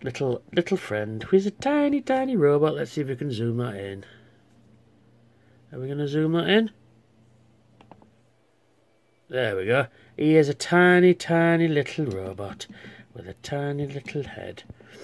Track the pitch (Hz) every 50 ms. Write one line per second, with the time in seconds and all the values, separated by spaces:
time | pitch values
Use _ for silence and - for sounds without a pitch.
0 | - 131 123 - 143 131 120 - - _ - 175 175 - 196 180 - - - 107
1 | 104 104 110 110 - - 185 190 196 208 - - - 277 294 294 285 294 285 285
2 | - - 262 262 262 269 254 208 147 143 143 147 151 156 139 147 143 127 - 151
3 | 147 131 135 123 147 147 123 107 117 117 117 120 120 117 101 98 98 98 98 98
4 | 98 - - - _ _ _ _ _ _ _ _ _ _ _ _ _ _ _ _
5 | _ _ _ _ _ _ _ _ _ _ _ _ _ _ - 127 127 135 143 143
6 | 147 143 143 156 156 160 165 170 165 170 190 220 226 214 - _ _ _ _ _
7 | _ _ _ _ _ _ _ _ _ _ _ _ _ _ _ _ - _ - -
8 | _ _ _ _ _ _ _ _ _ _ _ _ _ _ _ _ _ _ _ _
9 | _ _ _ _ _ _ 151 127 123 110 101 95 92 101 120 135 135 - - _
10 | - - _ - 147 151 156 160 151 139 143 - - - 175 175 180 180 180 180
11 | 180 180 175 - - - 170 165 165 170 170 165 170 165 156 147 135 - - -
12 | 156 131 95 95 95 95 95 92 101 101 - - - - - - - - - -
13 | - _ _ - 87 92 92 - - - 147 143 143 143 143 143 143 139 139 139
14 | - - - 147 135 107 - - 95 92 92 - - - - - - - - -